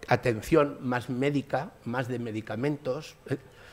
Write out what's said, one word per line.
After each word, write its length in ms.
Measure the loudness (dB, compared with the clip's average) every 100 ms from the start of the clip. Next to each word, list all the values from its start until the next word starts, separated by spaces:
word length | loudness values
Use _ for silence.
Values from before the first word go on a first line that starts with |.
| 2
atención 720 | 4 4 0 4 6 4 0
más 300 | -2 -2 -2
médica, 640 | 0 2 0 0 -4 -4 -10
más 240 | -6 -4 -2
de 100 | -4
medicamentos, 960 | -4 -6 -6 -2 -2 -2 -4 -6 -6 -14 -6
¿eh? 80 | -6 -8 -20 -20